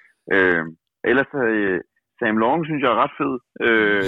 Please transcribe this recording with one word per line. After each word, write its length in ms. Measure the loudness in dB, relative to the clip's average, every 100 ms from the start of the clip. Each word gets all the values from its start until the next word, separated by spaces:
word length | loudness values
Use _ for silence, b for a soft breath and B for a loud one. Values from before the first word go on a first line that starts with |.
| B _ -2
Øh, 300 | 2 2 0 -4 -12 _ _ 0
ellers, 200 | 0 0 -4 -2
øh, 340 | 0 -2 -2 -6 _ _ _
Sam 180 | -2 0
Long, 180 | 0 0 -2
synes 140 | -2
jeg 80 | 0
er 80 | 0
ret 100 | -2 -2
fed. 140 | -6 -6 -10 -4 0
Øh, 340 | 2 2 2